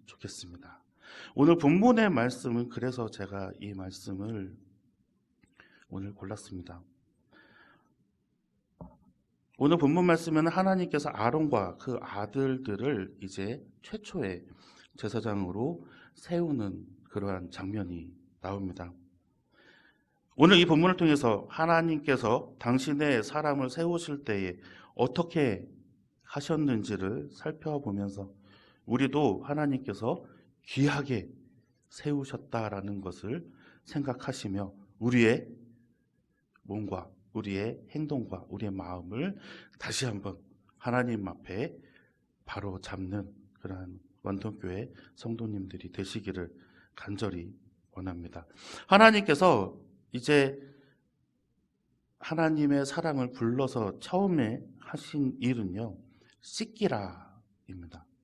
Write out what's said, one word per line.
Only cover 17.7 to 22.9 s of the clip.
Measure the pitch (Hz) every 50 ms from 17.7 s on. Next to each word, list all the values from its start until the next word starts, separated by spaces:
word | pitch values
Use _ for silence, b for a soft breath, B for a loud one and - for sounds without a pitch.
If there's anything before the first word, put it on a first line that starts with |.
| 104 107 95 87 87 85 85 87 87 - - _ _ _
나옵니다. | - 92 101 101 98 92 87 - 87 87 - - - _ _ _ _ _ _ _ _ b b b b b b b b b b b b b b b _ _ _
오늘 | - 143 180 202
이 | 175 175
본문을 | 165 165 151 170 185 180
통해서 | 185 170 160 147 139 127 117 104 98 - -
하나님께서 | - - 160 165 165 165 165 165 160 147 147 147 135 123 123 107 117 135 - - -
당신의 | - - 117 123 131 131 156